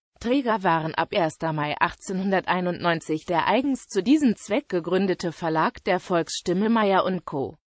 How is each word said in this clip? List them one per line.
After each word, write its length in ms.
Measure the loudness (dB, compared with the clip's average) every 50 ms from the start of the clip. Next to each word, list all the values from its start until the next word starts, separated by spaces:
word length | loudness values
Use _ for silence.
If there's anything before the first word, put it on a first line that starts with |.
| _ _ _ -8
Träger 440 | -2 0 0 0 2 0 0 2
waren 320 | 2 2 2 2 0 -2 -2
ab 180 | -2 -2 0
erster 400 | 0 0 0 0 -2 -4 -6 -4
Mai 220 | -2 -2 -2 -2 0 0
achtzehnhunderteinundneunzig 1500 | 0 0 -2 -6 -10 -6 -4 -2 0 0 0 0 0 0 -2 -2 0 -2 -4 -2 0 0 0 0 -2 -4 -4 -4 -2
der 220 | -2 0 0 2 2
eigens 380 | 2 2 2 0 -2 -4 -4
zu 160 | -6 -4 0
diesem 320 | 2 4 4 4 4 2 2
Zweck 360 | 0 -2 -2 -2 -2 -2 -2
gegründete 600 | -4 -4 -2 0 0 0 2 0 0 -2 -4 -6
Verlag 540 | -6 -4 -4 -2 0 0 0 0 -2 -4 -2
der 160 | 0 0 0
Volksstimme 720 | 0 0 0 0 0 -2 -6 -8 -2 -2 0 2 2 2
Meyer 340 | 2 2 2 4 4 2 2
und 220 | 2 -2 -4 -6
Co. 320 | -6 -6 -6 -6 -6 -8 -14 _